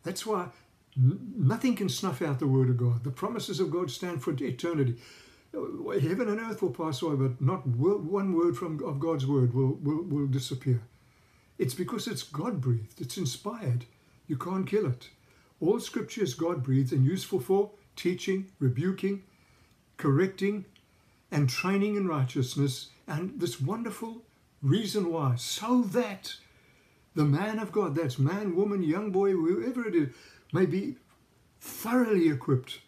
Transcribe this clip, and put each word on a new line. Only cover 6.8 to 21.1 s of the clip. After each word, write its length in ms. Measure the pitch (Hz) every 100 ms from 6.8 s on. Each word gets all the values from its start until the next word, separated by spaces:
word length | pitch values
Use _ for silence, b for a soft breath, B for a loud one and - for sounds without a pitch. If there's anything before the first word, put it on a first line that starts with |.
| 160 143
away, 140 | 165 139
but 240 | 131 123
not 260 | 131 185 139
wo-, 320 | 117 160 202
one 340 | 156 196 196
word 240 | 170 170 147
from, 260 | 175 151
of 160 | 165 139
God's 280 | 165 156 131
Word 260 | 143 123
will, 220 | 123 131
will, 280 | - 143 151
will 240 | 185 143 139
disappear. 560 | 131 127 127 139 120 - b b b b b b b
It's 160 | 143
because 320 | - 185 220 -
it's 160 | 202
God-breathed. 760 | - 143 214 190 127 117 107 -
It's 160 | 123 -
inspired. 720 | 147 - 208 233 170 123 123 b b b -
You 100 | 139
can't 300 | 175 190 185
kill 200 | 208 175
it. 240 | 123 - b b b b b
All 220 | 160 233
Scripture 420 | - 247 - -
is 120 | 180
God-breathed 580 | 127 165 165 131 131 131
and 140 | 143 131
useful 340 | 185 - 196
for 320 | - 196 202 B B
teaching, 580 | - 170 180 - 190 190 _
rebuking, 680 | 131 127 180 190 190 202 b b b b b b b -
correcting, 720 | 151 139 190 190 196 208 190 _ b b b